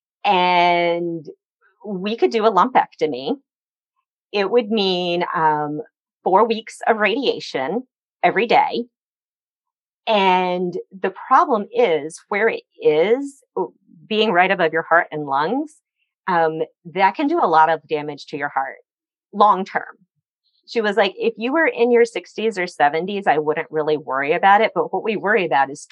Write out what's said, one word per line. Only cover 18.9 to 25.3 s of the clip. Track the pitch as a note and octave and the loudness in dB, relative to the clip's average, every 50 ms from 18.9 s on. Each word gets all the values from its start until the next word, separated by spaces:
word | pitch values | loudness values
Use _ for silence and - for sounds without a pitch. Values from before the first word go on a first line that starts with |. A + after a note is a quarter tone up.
| _ _ _ _ _ _ _ _ - | _ _ _ _ _ _ _ _ 0
long | G3+ G#3 G#3+ F#3+ F#3 G3 | 2 4 4 4 2 -2
term." | - - - - - - _ _ _ _ _ _ _ _ _ _ _ _ _ _ - | -4 -6 -8 -8 -8 -20 _ _ _ _ _ _ _ _ _ _ _ _ _ _ -6
She | - A#3+ | -4 -2
was | G#3+ G#3 G3 | -2 0 2
like, | A3 G3+ G3 - - | 2 2 2 0 -2
"If | D#3 A3+ A3+ - | -4 -4 -4 -2
you | A3 B3 | -6 -2
were | C4 E4 D#4+ C4+ | 0 0 0 0
in | - A#3+ A#3 B3 | 0 0 2 4
your | A#3+ A#3 A#3 | 4 4 4
sixties | A3+ - F3+ F3 - - - G#3+ A3+ G#3 F#3 | 2 0 -10 -10 -10 -10 -4 -4 -4 -2 -4
or | F3 | -6
seventies, | F3 - - D3 C#3+ D3 D#3+ F3 F#3+ G3+ G3 F#3+ G3 | -6 -2 0 0 2 2 0 -4 -4 -6 -4 0 0
I | C#3+ D#3 | 0 0
wouldn't | D3+ D3+ D3+ E3 D3 - | 0 -2 -4 -4 -4 -6
really | D3 D#3 D3 D#3 D#3 C#3+ | -4 -4 -2 -2 -2 -4
worry | D3 C3 C3 C3+ C#3 C#3 | -4 -6 -4 -4 -2 -2
about | E3 E3+ F#3+ F#3+ G3+ G#3 | -2 2 4 4 4 4
it. | A3+ G3+ - | 4 0 0
But | F3+ E3 - - | -2 -4 -2 -4
what | F#3+ F#3 | -6 -4
we | A3 G#3+ E3 | -4 -6 -4
worry | D3+ F#3+ | -2 0